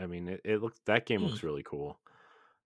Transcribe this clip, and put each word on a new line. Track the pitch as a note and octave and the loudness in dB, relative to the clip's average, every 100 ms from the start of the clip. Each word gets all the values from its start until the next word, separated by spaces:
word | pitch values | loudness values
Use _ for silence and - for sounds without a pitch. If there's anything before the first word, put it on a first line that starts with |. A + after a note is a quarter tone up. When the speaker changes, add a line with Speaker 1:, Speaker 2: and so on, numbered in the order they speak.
Speaker 1:
I | F2+ | -6
mean, | F2 F2 | -6 -6
it, | F#2+ | -6
it | G2+ G#2+ | 0 0
looks, | A2+ - - | 0 -4 4
that | A2+ - | 4 4
game | G#2+ | 2
Speaker 2:
Hmm. | F#2 | 2
Speaker 1:
looks | A2 | -2
really | D#2 C#2+ | -4 -4
cool. | - C#2+ D2 - - - - - _ _ | -4 -6 -6 -10 -20 -20 -20 -20 _ _